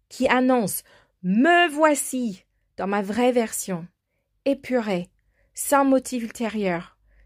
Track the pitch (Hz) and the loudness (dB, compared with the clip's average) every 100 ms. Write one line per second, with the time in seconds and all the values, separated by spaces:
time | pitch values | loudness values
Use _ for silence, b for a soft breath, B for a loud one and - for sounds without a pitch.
0 | _ - 254 247 254 247 190 - b b | _ -4 0 2 2 2 0 -6 b b
1 | b b 180 214 311 349 349 285 311 285 | b b -2 2 4 4 2 2 2 2
2 | - 254 240 185 _ _ _ - 190 202 | -2 -6 -6 -6 _ _ _ -8 -4 -2
3 | 196 214 247 247 220 - - 175 175 _ | -2 0 2 2 -2 -6 -8 -8 -10 _
4 | _ _ _ _ 277 277 - 247 214 180 | _ _ _ _ -4 -4 -2 -2 -2 -4
5 | 180 _ _ _ _ - - 277 277 262 | -6 _ _ _ _ -10 0 2 4 2
6 | - 247 226 - 226 214 190 170 - _ | 0 -8 -8 -6 -6 -2 -2 -2 -6 _
7 | _ _ | _ _